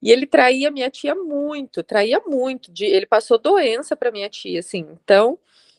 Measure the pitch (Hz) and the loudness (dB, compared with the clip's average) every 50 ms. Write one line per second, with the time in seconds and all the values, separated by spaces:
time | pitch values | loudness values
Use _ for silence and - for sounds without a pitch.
0 | - 214 233 262 277 - - 285 254 254 262 262 277 302 294 269 254 262 - - | 2 4 4 4 2 2 2 4 4 4 2 2 0 -2 -2 -4 -6 -6 -6 -6
1 | - 277 320 392 370 311 285 285 294 294 302 285 262 - - 170 - - - 208 | -6 -6 -6 -4 -6 -6 -6 -6 -6 -6 -8 -10 -12 -10 -10 -10 -8 -2 0 0
2 | 202 226 269 440 - 359 285 254 254 262 262 254 _ - 175 185 196 - - 190 | 0 2 0 -2 -2 -2 -4 -2 -2 -4 -6 -8 _ -16 -10 -6 -2 0 0 0
3 | 196 - 214 220 - - 240 226 - 302 403 381 294 233 220 254 302 - 302 - | 0 2 0 0 2 2 0 2 2 2 2 2 2 0 -2 -4 -4 -8 -6 -4
4 | - 240 220 202 202 208 - - - 190 180 170 175 - - 180 156 151 165 - | -4 -6 -4 -6 -10 -10 -12 -12 -10 -8 -8 -8 -8 -6 -8 -10 -10 -10 -16 -8
5 | _ - 196 202 220 247 339 - _ _ _ _ _ _ _ | _ 4 4 4 4 2 0 -4 _ _ _ _ _ _ _